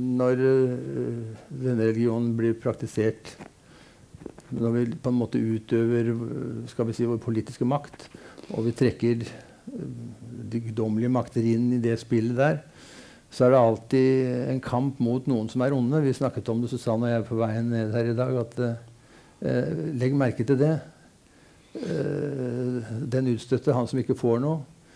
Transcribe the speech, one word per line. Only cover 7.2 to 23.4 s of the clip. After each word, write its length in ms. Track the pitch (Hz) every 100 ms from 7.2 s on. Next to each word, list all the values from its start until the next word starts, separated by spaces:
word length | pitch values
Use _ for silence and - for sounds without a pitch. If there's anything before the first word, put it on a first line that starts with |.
politiske 420 | 120 110 107 -
makt, 440 | 120 143 - - - - - - -
og 140 | - 113
vi 60 |
trekker, 500 | 117 127 - 117 117
eh, 640 | 117 - - - - 262 135 120 117 107 117 117 107
de 100 | 117
guddommelige 500 | 113 110 110 110 123
makter 320 | 127 - - 113
inn 260 | 113 123
i 40 | 123
det 200 | 117 113
spillet 340 | - 117 113 120
der, 240 | 143 156 - - - - - - -
så 140 | - 123
er 40 |
det 80 | 131
alltid 880 | 113 110 - 135 131 135 131 123 131
en 100 | 131
kamp 380 | - 123 139 135
mot 240 | 117 123 131
noen 220 | 120 110
som 100 | 127
er 100 | 127
onde. 280 | 143 120 156
Vi 100 | 139
snakket 360 | 120 131 - -
om 120 | 113
det, 80 | 120
Susanne 340 | 120 - 110
og 40 | 120
jeg, 140 | 117 107
på 80 | 113
veien 320 | 113 110 117
ned 220 | 117 110
her 120 | 113
i 100 | 117
dag, 220 | 113 127 127
at, 220 | 117 -
eh, 180 | 123 117 - - - - - -
eh, 320 | - 123 139 160 160
legg 180 | 139 123
merke 300 | 139 127 - 120
til 100 | 135
det. 220 | 147 156 - - - - - - - - - 320
Eh, 1080 | 254 160 - - 147 135 123 120 123 123 113 113 135
den 200 | 127 131
utstøtte, 400 | 113